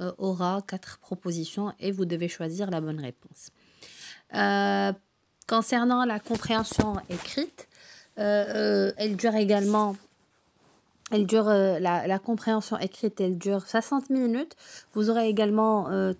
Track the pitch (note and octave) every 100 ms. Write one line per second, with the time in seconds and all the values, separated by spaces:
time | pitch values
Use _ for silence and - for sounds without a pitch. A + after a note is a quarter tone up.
0 | F3+ - F#3+ F#3 F3+ G3 F#3+ F#3+ - -
1 | - F3+ F3+ E3+ D#3+ - G#3 - G3 F#3+
2 | F3+ E3+ E3+ - D#3+ F3 G3 E3 D#3 D#3
3 | C3 - - - - - _ _ - -
4 | - - _ G#3+ G3+ G3+ G3+ G3 G3 G3
5 | _ _ _ _ - A3+ A3+ B3 A#3+ B3
6 | B3 G#3+ - A3 - A3 G#3+ - G#3+ G3
7 | - F3 - - D#4+ - - - - -
8 | - - G#3 G#3 G3+ G#3+ G#3+ G3+ G3 -
9 | G#3+ F#3+ A#3 A3 G3+ G3+ G3+ G#3+ G#3 G3
10 | - _ _ _ _ _ _ _ _ _
11 | - G#3+ F#3+ A3 G#3+ G3+ G3 E3 F3+ F3
12 | F3+ F#3+ G#3+ A3 A3+ A3 - A3 F#3+ -
13 | G#3+ - F#3 F3+ G3 G3 F3+ A3 A3+ C#4
14 | C4+ C4 A#3+ A#3 E4 - - - - G#3+
15 | G#3+ A3+ A3+ G#3 G#3 G#3+ A3 G#3+ D#3 F#3+
16 | F#3+